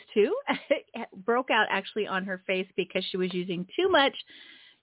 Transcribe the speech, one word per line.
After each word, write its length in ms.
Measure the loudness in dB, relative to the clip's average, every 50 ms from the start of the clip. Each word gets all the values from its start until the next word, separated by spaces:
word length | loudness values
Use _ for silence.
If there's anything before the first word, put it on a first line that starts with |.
| 2 0 2
to 200 | 4 4 4 2 0 -2 -2 -4 -2 0 0 0
<laughs> 400 | 0 -2 _ -12 -12 -12 -12 -14 -6 -2
broke 260 | 0 0 0 0 2
out 160 | 2 2 2 2
actually 360 | 0 -2 -4 -4 -4 -4 -2
on 180 | -2 -2 -2 -2
her 180 | -4 -6 -6 _
face 200 | -2 -2 -2 -2 -4 _
because 280 | -4 -4 -2 -4 -4 -4 -4
she 60 | -2
was 160 | -2 -2 -2
using 340 | -2 -4 -4 -4 -4 -6 -6 -4 -2
too 120 | 0 2 4
much, 260 | 6 4 4 4 0 -4 -12 -20 -20 -20 -20 -20 -20 -20 -20 -20 _ _